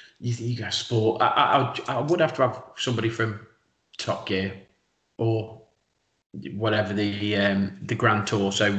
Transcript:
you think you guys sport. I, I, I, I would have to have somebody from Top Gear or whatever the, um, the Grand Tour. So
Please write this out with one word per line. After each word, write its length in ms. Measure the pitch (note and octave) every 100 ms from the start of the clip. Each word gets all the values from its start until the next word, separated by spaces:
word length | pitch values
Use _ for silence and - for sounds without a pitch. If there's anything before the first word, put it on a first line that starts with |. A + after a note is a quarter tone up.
| - _
you 140 | A#2+
think 180 | A2+ A#2
you 60 | A#2
guys 180 | G2
sport. 480 | - - A2+ A2 -
I, 40 | A#2+
I, 320 | C3 - C#3 A#2+ - -
I, 60 |
I 60 | C3+
would 180 | D3 F3
have 140 | D3+
to 80 | -
have 200 | B2 - - -
somebody 320 | C3 A#2 A2+
from 380 | - A2+ G#2 - _ _ _ _ -
Top 280 | - - -
Gear 260 | F#2+ G2 F#2+ - _ _ _ _ -
or 440 | A2+ A2+ G2 - - _ _ _ _ _ _ - -
whatever 380 | G2 A2 G#2+ G2
the, 440 | G2+ G2+ G2+ G#2 G2+
um, 420 | G2+ G2 F#2+ -
the 120 | -
Grand 320 | A#2 A#2 G#2 G2+
Tour. 240 | G#2+ G2
So 220 | G2 G#2